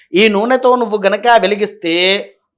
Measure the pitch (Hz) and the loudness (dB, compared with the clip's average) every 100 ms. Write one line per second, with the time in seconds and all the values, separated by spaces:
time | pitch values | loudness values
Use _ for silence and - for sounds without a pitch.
0 | _ 170 214 196 226 254 254 247 226 208 | _ 0 2 0 0 0 2 0 -2 -2
1 | 190 208 233 233 185 208 202 208 170 170 | -2 0 2 2 2 -2 -4 -6 -4 0
2 | 185 202 196 _ _ | 0 0 -4 _ _